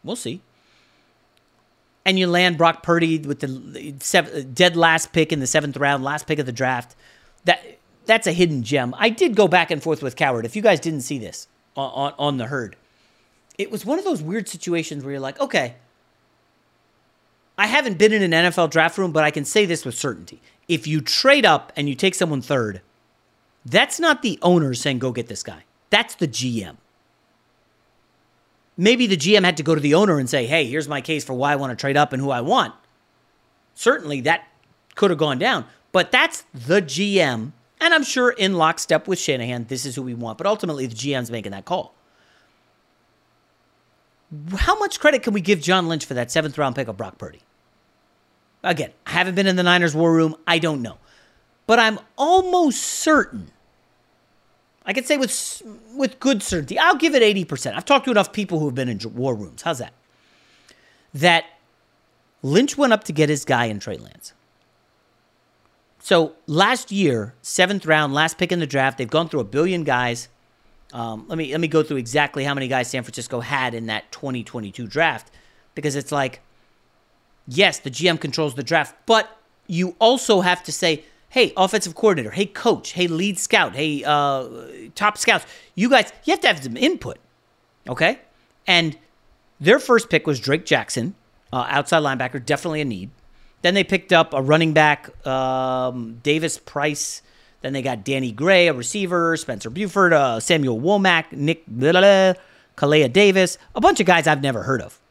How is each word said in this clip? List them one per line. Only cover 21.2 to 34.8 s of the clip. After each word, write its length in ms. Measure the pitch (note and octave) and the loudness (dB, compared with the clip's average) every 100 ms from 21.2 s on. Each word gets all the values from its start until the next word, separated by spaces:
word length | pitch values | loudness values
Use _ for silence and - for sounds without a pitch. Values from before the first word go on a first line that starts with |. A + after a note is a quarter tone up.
| C4 C#4+ G#3+ | 4 6 6
up 260 | D3 - - | 2 0 -6
and 120 | C#3+ | -6
you 60 | |
take 220 | C3 F#3+ F#3 | 0 -2 0
someone 260 | E3+ C#3+ | -2 -2
third, 380 | A#2+ C#3 A2 F#2+ _ _ _ _ _ _ _ _ | -2 -2 -2 -8 _ _ _ _ _ _ _ _
that's 360 | - E3+ C4+ - | 0 0 0 0
not 220 | E4 C#4+ | 0 0
the 180 | B3 - | -2 0
owner 320 | F3 F3+ C#3+ | 2 4 2
saying, 240 | A#2+ D3 B2+ | -2 -4 -4
'Go 140 | B2+ | -4
get 160 | A#2+ A2+ | -6 -8
this 160 | G2+ | -12
guy.' 180 | - E2 _ _ _ | -14 -18 _ _ _
That's 260 | G#3 - - | -2 -2 -6
the 100 | D#3 | -6
G 380 | A2+ B2+ A#2 | -4 -4 -6
M." 140 | F2 - _ _ _ _ _ _ _ _ _ _ _ _ _ _ _ _ _ _ _ | -8 -16 _ _ _ _ _ _ _ _ _ _ _ _ _ _ _ _ _ _ _
Maybe 320 | - G3 B3 A#3+ | 2 4 4 2
the 120 | F3+ | 2
G 180 | D3+ G#3 | 4 4
M 80 | |
had 140 | F3+ D#3+ | 4 0
to 40 | |
go 120 | D3+ | 0
to 60 | D#3 | 2
the 100 | C#3+ | 4
owner 260 | D#3+ G3+ D3+ | 4 4 2
and 120 | B2+ | 0
say, 160 | C#3+ A#2+ | -2 0
"Hey, 180 | D#3+ | 0
here's 240 | B2+ D3 C#3 | 0 -4 -6
my 140 | C#3+ | -8
case 220 | D3 D3+ | -4 -6
for 100 | - | -4
why 180 | B2 C#3+ | -4 -2
I 40 | C#3+ | -2
want 160 | C3+ | -4
to 80 | A2+ | -6
trade 160 | C#3 C#3 | -2 0
up 180 | D3 | 0
and 80 | C3 | -2
who 80 | C#3 | -4
I 100 | A#2+ | -4
want." 340 | C3+ B3 A#2 - _ _ _ _ _ _ _ _ _ | 0 0 0 -8 _ _ _ _ _ _ _ _ _
Certainly 480 | - - C#4 D#3 C#3+ | -2 0 0 -4 -4
that 260 | B2+ E3+ - _ _ _ | -2 -2 -4 _ _ _